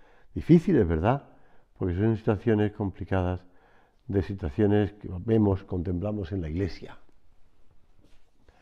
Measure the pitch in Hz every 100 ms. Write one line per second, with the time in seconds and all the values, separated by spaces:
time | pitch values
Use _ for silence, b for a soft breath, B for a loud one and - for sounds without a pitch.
0 | b b b - - 170 165 156 87 80
1 | 95 139 - b b b b - 95 87
2 | 110 110 - 104 120 107 104 - 101 -
3 | 95 95 90 90 - b b b b b
4 | - 98 87 98 80 90 101 104 104 -
5 | - 90 110 113 104 95 - 92 87 87
6 | 104 107 95 101 80 82 98 - - -
7 | - - - - - - - - - -
8 | - - - _ - b